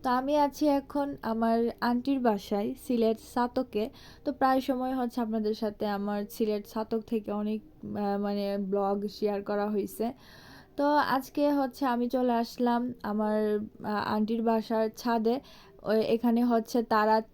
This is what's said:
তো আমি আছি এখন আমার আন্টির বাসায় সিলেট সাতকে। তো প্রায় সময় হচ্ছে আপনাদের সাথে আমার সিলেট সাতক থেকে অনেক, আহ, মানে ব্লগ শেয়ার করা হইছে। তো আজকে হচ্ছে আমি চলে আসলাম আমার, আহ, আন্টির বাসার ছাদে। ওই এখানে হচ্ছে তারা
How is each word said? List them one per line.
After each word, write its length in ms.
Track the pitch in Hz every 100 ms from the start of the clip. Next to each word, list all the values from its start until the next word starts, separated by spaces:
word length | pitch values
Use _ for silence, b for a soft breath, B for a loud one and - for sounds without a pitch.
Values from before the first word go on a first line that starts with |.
তো 60 | -
আমি 260 | 254 269 294
আছি 280 | 285 285 294
এখন 400 | 285 277 285 285 277
আমার 360 | 226 226 226 233 233 -
আন্টির 400 | 233 240 247 277
বাসায় 480 | 247 202 - 202 220 262 -
সিলেট 320 | 240 220 220 -
সাতকে। 500 | - 240 254 254 208 226 B B B
তো 80 | -
প্রায় 280 | 269 269 262
সময় 340 | 254 254 254
হচ্ছে 260 | 262 240 247
আপনাদের 340 | 226 220 214
সাথে 300 | 220 220 208 214
আমার 340 | 202 202 208 208
সিলেট 340 | - 220 208 202
সাতক 340 | 220 220 226 -
থেকে 240 | 226 208
অনেক, 280 | 208 214 220
আহ, 560 | - - 208 208 202 202
মানে 260 | 202 202 202 202
ব্লগ 380 | 196 196 196 202 208
শেয়ার 340 | - 208 202
করা 240 | 202 208 208
হইছে। 360 | 208 196 - 226 269 B B B B B -
তো 80 | 285 294 - 269
আজকে 260 | 269 - 294
হচ্ছে 300 | 285 269 - 277
আমি 200 | 240 247
চলে 240 | 254 247
আসলাম 640 | 233 233 - 240 240 247 240
আমার, 360 | 214 208 214 214 214 208
আহ, 440 | 214 - 208 208 -
আন্টির 280 | 214 214 226
বাসার 440 | 226 226 214 226 220 220
ছাদে। 380 | 247 233 220 254 B B B B
ওই 180 | - 220 -
এখানে 260 | 226 240 226
হচ্ছে 380 | 247 233 220 247
তারা 340 | 226 220 214 220 220